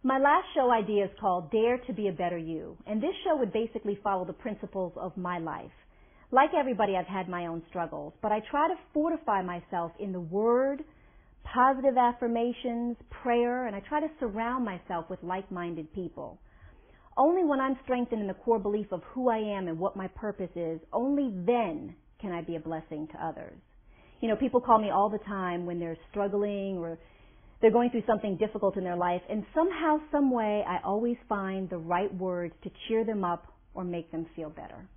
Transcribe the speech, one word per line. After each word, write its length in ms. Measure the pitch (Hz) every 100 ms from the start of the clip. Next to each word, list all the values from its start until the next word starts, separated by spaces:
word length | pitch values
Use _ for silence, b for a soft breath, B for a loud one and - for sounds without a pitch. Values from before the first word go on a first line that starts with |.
My 160 | 262 262
last 280 | 277 320 -
show 160 | 311 254
idea 360 | 233 202 208 196
is 60 | -
called 300 | 202 180 165
Dare 280 | 220 233 247 254
to 60 |
Be 160 | 208 202
a 20 |
Better 260 | 170 175 175
You, 400 | 160 160 160 - -
and 160 | 214
this 140 | 285 370
show 140 | 392 311
would 160 | 226
basically 440 | 220 226 214 208 202
follow 220 | 202 190 180
the 80 |
principles 580 | 175 - 208 202 196 180 -
of 180 | - -
my 240 | 175 180
life. 320 | 160 151 160 - - b b b b
Like 180 | 247 302
everybody, 440 | 320 262 220 202 185
I've 100 | 180
had 220 | 190 180
my 180 | 175 170
own 160 | 170 160
struggles, 440 | 185 165 156 147 -
but 120 | 214
I 80 | 214 214
try 160 | 285 320
to 80 | 349 -
fortify 480 | 302 302 320 277 196
myself 520 | 180 175 - 180 170 -
in 140 | 202
the 80 | 185
Word, 640 | 165 190 226 240 269 277 311 b b b b b -
positive 420 | 247 254 262 269 247
affirmations, 1040 | 240 247 240 233 240 240 247 233 240 233 - -
prayer, 460 | 247 240 240 247 247
and 80 | 202
I 40 | 196
try 120 | 302
to 80 | 311 311
surround 460 | 240 202 226 247 226
myself 400 | 180 - 175 165
with 100 | 180
like-minded 720 | 170 190 190 180 175 165 156
people. 460 | 196 175 - 120 82 b b b b b b b -
Only 260 | 285 359
when 160 | 330 269
I'm 160 | 269 254
strengthened 360 | - 247 240 226
in 80 | 202
the 60 |
core 240 | 185 - 226
belief 300 | 202 214 208
of 120 | 180 -
who 160 | 262 247
I 80 | 220
am 300 | 214 202 180
and 100 | 160
what 180 | 190 -
my 120 | 190
purpose 420 | - 214 202 180 175
is, 240 | 165 165 -
only 400 | 226 254 285 269 185 175
then 500 | 240 208 151 - - _ _
can 120 | 202
I 100 | 170
be 140 | 170 165
a 40 |
blessing 480 | 160 160 160 151 156
to 120 | -
others. 320 | 165 - - - _ - b b b b
You 60 | 226
know, 80 | 214
people 240 | 254 247
call 200 | 247 220
me 100 | 214
all 180 | 185 208
the 120 | 208
time 480 | 196 202 180 175 175
when 120 | 175
they're 180 | 170 165 -
struggling 680 | 202 202 202 208 202 196 185
or 180 | 170 165 b b b b b b
they're 100 | 220
going 200 | 233 240
through 120 | 240 220
something 300 | 214 208 180
difficult 380 | 214 214 202 202
in 80 |
their 140 | 185 175
life, 240 | 175 180 -
and 160 | 220 196
somehow, 460 | 311 339 330 320 302 302
some 200 | 294 277
way, 320 | 240 214 208 -
I 120 | 180
always 340 | - 202 240 240 -
find 400 | 208 190 190 190
the 80 | 180
right 340 | 160 175 202 190
words 400 | 185 175 175 -
to 80 | 185 - -
cheer 180 | 226 220
them 180 | 214
up 220 | 180 170 - - _ -
or 80 |
make 280 | 180 175 165
them 140 | 160 160 -
feel 140 | 156
better. 400 | 160 - - 190